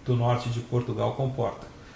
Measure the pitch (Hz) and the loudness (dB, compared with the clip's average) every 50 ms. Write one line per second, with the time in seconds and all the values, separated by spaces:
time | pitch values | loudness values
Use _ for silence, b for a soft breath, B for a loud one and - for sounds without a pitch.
0 | - 131 123 120 120 123 120 120 - 123 117 117 120 - 123 120 120 120 110 110 | 0 2 2 4 4 4 4 2 2 -2 -2 -2 -2 0 0 0 0 0 0 0
1 | 117 110 117 - 135 127 127 - 117 98 - - - - B B B B B | 0 0 0 0 0 0 0 0 -2 -2 -2 -6 -12 -16 B B B B B